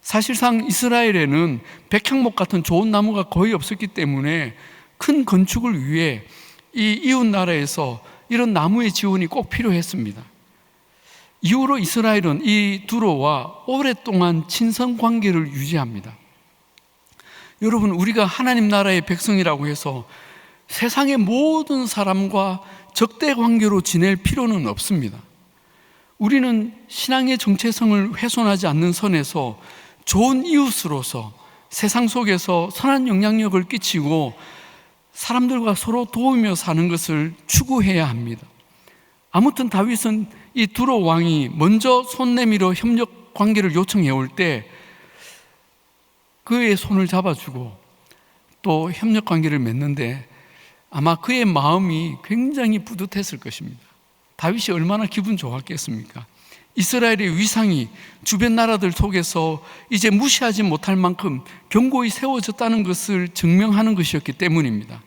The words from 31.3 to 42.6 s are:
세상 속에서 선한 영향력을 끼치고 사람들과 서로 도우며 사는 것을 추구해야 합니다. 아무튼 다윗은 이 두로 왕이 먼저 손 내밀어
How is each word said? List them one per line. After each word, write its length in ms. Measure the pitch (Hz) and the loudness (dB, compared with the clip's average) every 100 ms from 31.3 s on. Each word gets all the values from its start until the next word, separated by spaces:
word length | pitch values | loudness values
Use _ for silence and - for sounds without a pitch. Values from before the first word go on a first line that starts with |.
| 107 - - _ | -14 -20 -20 _
세상 380 | - 208 240 240 | -4 -2 0 0
속에서 640 | 247 214 185 - 175 175 | 0 0 0 0 -2 -2
선한 360 | - 269 277 254 | -4 0 2 2
영향력을 540 | 190 214 220 214 185 | 2 2 2 2 0
끼치고 720 | 180 240 - 180 147 160 139 107 - - - - _ _ _ | -2 -6 -4 -2 0 0 -2 -6 -20 -20 -20 -20 _ _ _
사람들과 600 | - - 254 247 254 226 | -14 -4 0 0 0 0
서로 320 | 196 - 233 240 | -2 0 -2 -2
도우며 480 | - 254 262 220 175 | 0 2 2 2 0
사는 320 | - 160 175 | 0 0 2
것을 460 | 170 - 156 156 160 - | 0 -2 -2 -2 -6 0
추구해야 600 | - 254 262 196 185 151 | 0 2 0 2 2 0
합니다. 400 | 117 117 113 - _ _ _ - _ _ _ _ | -4 -8 -10 -16 _ _ _ -20 _ _ _ _
아무튼 380 | 170 254 285 247 | 2 2 2 -2
다윗은 580 | 190 214 226 226 214 202 - - | 0 0 0 0 -2 -4 -10 -12
이 140 | - 220 | -2 -2
두로 340 | - 254 247 | 0 0 2
왕이 480 | 170 165 170 156 131 160 | 2 2 2 2 0 2
먼저 480 | 160 214 254 254 | 4 4 4 2
손 320 | 254 - 254 247 | 2 -4 0 2
내밀어 380 | 240 214 | 2 2